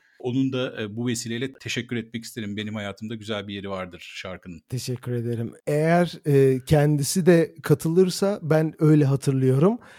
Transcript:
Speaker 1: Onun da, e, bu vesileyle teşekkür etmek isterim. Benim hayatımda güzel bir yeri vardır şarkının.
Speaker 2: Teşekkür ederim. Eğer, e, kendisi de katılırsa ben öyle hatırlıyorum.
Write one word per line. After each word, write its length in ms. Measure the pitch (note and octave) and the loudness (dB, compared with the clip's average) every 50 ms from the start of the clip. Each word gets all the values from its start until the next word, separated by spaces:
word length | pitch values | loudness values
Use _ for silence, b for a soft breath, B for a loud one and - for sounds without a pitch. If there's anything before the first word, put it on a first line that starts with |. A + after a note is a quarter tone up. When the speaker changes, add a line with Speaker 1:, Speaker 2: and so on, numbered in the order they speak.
| b b b - | b b b -10
Speaker 1:
Onun 340 | - B2+ A#2+ C3+ C3+ C3 | -8 -4 -2 0 0 0
da, 300 | B2+ B2 B2+ - - - | -2 -4 -6 -6 -6 -8
e, 140 | A2 G2+ G#2+ | -8 -8 -6
bu 100 | A#2 A#2+ | -6 -4
vesileyle 460 | B2+ A#2 A#2 - A2+ A2+ A#2 C3+ C3 | -4 -4 -4 -6 -6 -6 -6 -6 -8
teşekkür 440 | - - - A2+ - B2 A2+ - A#2+ | -10 -12 -10 -8 -6 -6 -6 -6 -6
etmek 280 | A#2 A2 - - A2+ A2+ | -6 -6 -8 -12 -14 -12
isterim. 320 | - - A#2 G#2+ G2+ G2+ | -12 -10 -10 -8 -8 -8
Benim 180 | G#2+ G#2+ G#2+ A2 | -8 -8 -8 -8
hayatımda 400 | G#2+ G2+ G2+ G2 - A2 A2 A#2 | -8 -8 -8 -10 -10 -12 -12 -12
güzel 340 | G#2+ G#2 A2 G#2+ G2+ G2 G#2 | -10 -8 -8 -6 -6 -6 -8
bir 60 | G2+ | -10
yeri 160 | G2+ F#2+ G2 | -10 -8 -8
vardır 400 | F#2+ F#2 F#2 F2 F2+ E2+ - - - | -8 -8 -8 -10 -12 -16 -18 -16 -16
şarkının. 460 | - - F#2 F2+ F2 - F#2 E2+ D#2 - - | -14 -12 -12 -14 -14 -14 -16 -16 -16 -12 -10
Speaker 2:
Teşekkür 440 | C3 A#2+ - B2+ B2 A#2+ - B2 | -10 -8 -6 -8 -8 -8 -6 -6
ederim. 400 | B2 A#2+ A2+ A#2+ A#2 A2+ A#2 - - - _ | -6 -4 -4 -4 -4 -4 -6 -8 -10 -10 _
Eğer, 460 | D3 D3 D3+ D#3 E3 F3 F3 F3 E3 - - - | -2 0 0 2 2 2 2 2 0 -4 -4 0
e, 340 | D3+ C#3 C3+ C3+ C3+ C3 B2+ - | 2 4 6 6 4 4 0 0
kendisi 600 | - D#3 D3 D3 D3+ D3+ C#3+ C#3 - - F#3+ D#3 | 2 4 4 4 4 2 2 0 -2 -2 2 4
de 280 | F3+ E3+ E3 D#3 - - - | 6 6 6 4 0 -4 -4
katılırsa 760 | - - D3 - - D#3+ E3 F#3 F#3+ F#3 - - G3+ G3 G#3 G3+ | 0 0 0 2 0 2 4 4 4 4 2 0 -2 -2 -2 -2
ben 320 | E3 C#3+ D#3 D#3 D#3+ D#3 - - | 0 2 2 2 2 0 0 2
öyle 260 | D#3+ D3+ D#3 D3+ C#3+ | 4 6 6 6 6
hatırlıyorum. 760 | C3+ C#3 C3 - C#3+ C3+ C3 C3 C3 C3 C3+ E3 G#3 A#3+ B B B B | 4 2 2 0 0 0 2 4 4 4 4 4 2 2 B B B B